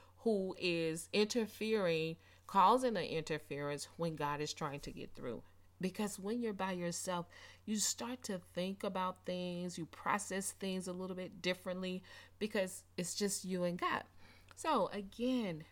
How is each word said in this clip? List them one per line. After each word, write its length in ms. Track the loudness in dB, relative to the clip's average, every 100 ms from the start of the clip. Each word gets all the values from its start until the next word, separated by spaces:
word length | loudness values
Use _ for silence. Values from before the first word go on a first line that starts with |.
| -20 -2
who 360 | 2 2 0 -2
is 480 | 0 2 0 -2 0
interfering, 1040 | 2 4 2 0 -2 2 4 4 2 0 -4 -12 -20 2
causing 500 | 8 10 8 6 2
an 80 | 0
interference 840 | -2 -2 -4 -2 -4 -2 -4 -6 -4
when 220 | -2 0
God 240 | 0 0
is 100 | -2
trying 300 | -2 -4 -4
to 100 | -8
get 240 | -8 -10 -8
through. 260 | -6 -6 -10 -20 -20 -6
Because 400 | -4 -2 -4 -2
when 220 | -4 -2
you're 120 | -2
by 180 | -2 -2
yourself, 560 | -2 -2 -2 -2 -2 -4 -10 -20 -12 -4
you 120 | 0
start 460 | 0 0 -4 -6
to 180 | -6 -6 -6 -4
think 280 | -4 -2
about 420 | -4 -2 -2 -4 -4
things, 520 | -4 -2 -4 -4 -6
you 80 | -8
process 640 | -6 0 0 0 -2 -4
things 340 | -4 -2 -2 -2
a 60 |
little 220 | -4 -4 -6
bit 260 | -8 -2
differently 600 | 0 0 -2 -2 -2 -4 -6 -18 -14 -4
because 440 | 0 2 0 -2 -10 -6
it's 160 | -4
just 320 | 0 0 0 -2
you 180 | 2
and 140 | 2 2
God. 260 | 0 0 -4 -16 -20 -20 -20 -4
So 340 | 2 4 4
again, 760 | 0 -8 -2 2 2 0 -4 -8